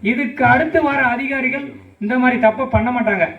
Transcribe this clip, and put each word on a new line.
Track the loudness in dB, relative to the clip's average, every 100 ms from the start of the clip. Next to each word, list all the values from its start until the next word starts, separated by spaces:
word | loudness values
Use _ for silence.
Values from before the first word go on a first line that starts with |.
இதுக்கு | -4 -2 -4 0 4
அடுத்து | 4 2 0
வர | 2 2
அதிகாரிகள் | 0 0 -4 -2 -2 -4 -8 -14 -20 -10
இந்த | -4 0
மாதிரி | 2 4
தப்பை | 2 2 0
பண்ண | 0 0
மாட்டாங்க. | -2 -2 0 -2